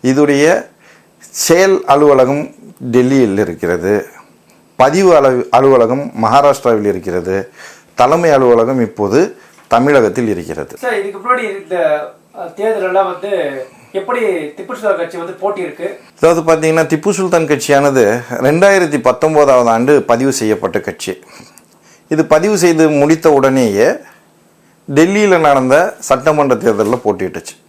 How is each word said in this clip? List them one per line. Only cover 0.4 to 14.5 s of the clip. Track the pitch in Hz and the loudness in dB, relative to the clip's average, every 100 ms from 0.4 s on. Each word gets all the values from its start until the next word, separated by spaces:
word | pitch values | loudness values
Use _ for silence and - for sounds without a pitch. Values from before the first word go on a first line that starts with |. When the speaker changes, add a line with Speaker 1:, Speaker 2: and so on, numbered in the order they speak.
| 151 - - _ _ _ _ _ | 2 0 -4 _ _ _ _ _
Speaker 1:
செயல் | - - - 165 196 190 | -20 -10 0 2 4 0
அலுவலகம் | - 139 147 135 127 143 147 - - - | 0 2 4 4 2 0 -6 -14 -20 -14
டெல்லியில் | 127 120 127 135 117 98 | -2 0 2 2 2 0
இருக்கிறது, | 95 82 87 87 90 104 - - - _ _ _ _ - | -4 -4 -4 -4 -2 -2 -4 -18 -20 _ _ _ _ 0
பதிவு | 131 165 190 | 0 4 4
அலு-, | 160 139 127 - | 4 4 0 0
அலுவலகம் | 120 135 135 113 131 143 - | 2 4 4 2 -2 -6 -4
மகாராஷ்டிராவில் | 110 131 143 139 123 113 104 | 0 2 2 0 0 0 0
இருக்கிறது, | 92 - 90 87 95 - _ - - _ | -4 -4 -6 -4 -6 -6 _ -20 -20 _
தலைமை | - 127 165 170 | 0 2 2 2
அலுவலகம் | 139 127 117 113 131 | 2 4 4 2 0
இப்போது | 113 - 101 120 202 - - _ _ | -4 -2 0 0 0 -4 -20 _ _
தமிழகத்தில் | 117 131 143 113 127 117 | 0 2 2 2 0 -4
இருக்கிறது. | 90 80 76 73 - | -4 -8 -10 -10 -8
Speaker 2:
சார், | 254 214 | -6 -4
இதுக்கு | 196 196 | -6 -10
முன்னாடி | 247 254 220 196 | -4 -4 -4 -10
இந்த, | 165 180 160 151 151 - _ - | -8 -4 -2 -2 -6 -18 _ -16
அ, | 170 | -16
தேர்தல் | 180 214 220 | -6 -6 -4
எல்லாம் | 185 190 190 | -4 -2 -4
வந்து | 175 196 190 147 135 127 _ _ | -6 -6 -6 -6 -8 -14 _ _
எப்படி | 196 190 240 214 | -12 -8 -6 -4
திப்பு | 175 147 | -6 -8